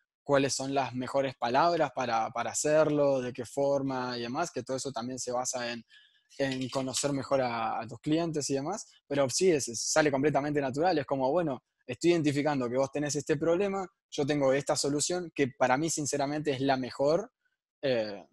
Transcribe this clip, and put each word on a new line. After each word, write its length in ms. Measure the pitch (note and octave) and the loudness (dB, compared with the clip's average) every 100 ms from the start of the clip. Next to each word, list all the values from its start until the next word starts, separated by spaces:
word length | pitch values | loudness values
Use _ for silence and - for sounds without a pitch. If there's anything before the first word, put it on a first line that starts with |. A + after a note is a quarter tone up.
| _ _ | _ _
cuáles 320 | - C#3 C#3 - | 2 2 2 0
son 180 | C3+ | -2
las 220 | C#3 B2+ B2 | -2 -2 -4
mejores 400 | B2+ C#3 C3+ - | -2 0 -2 -2
palabras 560 | A#2 C3 E3+ E3+ C#3+ | 0 4 4 4 0
para, 380 | - B2 A2+ A2+ | -2 0 0 0
para 200 | A#2+ A#2 | -4 -4
hacerlo, 720 | - D3+ D#3 D3+ D3 C#3+ C3+ | -2 2 4 4 4 4 2
de 120 | B2 | -2
qué 120 | A#2+ A#2+ | -6 -6
forma 720 | - C#3 C#3 C3+ C3 B2+ B2 | -2 0 0 -2 -4 -4 -4
y 40 | |
demás, 300 | A#2+ C#3 E3+ | -4 -4 -4
que 120 | C3+ | -6
todo 140 | A#2+ C3 | -6 -6
eso 140 | C#3 | -6
también 280 | B2+ A#2+ C3 | -6 -6 -6
se 120 | B2 | -4
basa 400 | B2 B2 B2+ A#2+ | -4 -2 -4 -4
en, 120 | A#2+ - - _ _ _ - | -8 -12 -20 _ _ _ -4
en 300 | C3+ C3 C3 | -2 -2 -4
conocer 440 | C#3 C3 A#2+ C#3+ | -4 -2 -2 0
mejor 280 | C#3 B2 C#3 | -2 0 0
a, 380 | B2 A#2 A2+ A2+ | 2 -2 -2 -4
a 80 | A2+ | -8
tus 120 | A#2 | -8
clientes 500 | - D#3 E3+ D3+ C3+ | -2 0 0 -2 -2
y 60 | C3+ | -2
demás. 320 | C#3+ G#3+ - - - | -4 -8 -10 -16 -4
Pero 220 | C#3 C3+ | 0 0
sí, 220 | - F#3 | 2 4
es, 160 | D3+ A#2 | 4 0
es, 240 | A2+ - | -6 -2
sale 200 | D#3 D3+ | 2 2
completamente 480 | C3+ C#3+ C#3 D3 D3 | 2 2 2 0 0
natural. 380 | C3+ C3 F3+ D#3 | -2 0 2 0
Es 80 | C3 | 0
como, 240 | C#3 C3 | 0 0
"Bueno, 300 | E3+ D#3+ A#2+ _ _ - | 2 0 -4 _ _ -12
estoy 260 | A#2+ E3 | 0 2
identificando 560 | E3+ D3 C#3+ C#3+ C#3+ A#2+ | 4 2 2 0 0 0
que 100 | B2+ | 0
vos 140 | C3+ | 0
tenés 240 | C#3+ D3 D3 | 0 -2 -2
este 220 | C#3 D3+ | -2 0
problema, 500 | D#3+ F3 G3+ G3 F#3 _ _ | 2 2 0 -2 -6 _ _
yo 160 | - C#3+ | -2 0
tengo 280 | D3 C3+ | 2 4
esta 220 | C3+ - C#3+ | 2 2 0
solución, 560 | C#3+ D3 - F3+ E3+ - | 0 0 0 -4 -4 -2
que 140 | C3+ | -2
para 280 | - B2+ C3 | 2 2 2
mí, 120 | E3 | 0
sinceramente, 640 | D#3+ C#3+ C#3+ C#3 D3+ D3 | -2 -2 -2 -2 -2 -2
es 100 | C3 | 0
la 160 | C3+ C3 | 2 0
mejor. 540 | B2 - C#3 E3+ A#3 _ _ _ _ _ | -2 0 2 2 -2 _ _ _ _ _
Eh, 420 | C#3+ A#2+ G#2+ G2+ E2 | 0 0 0 -6 -14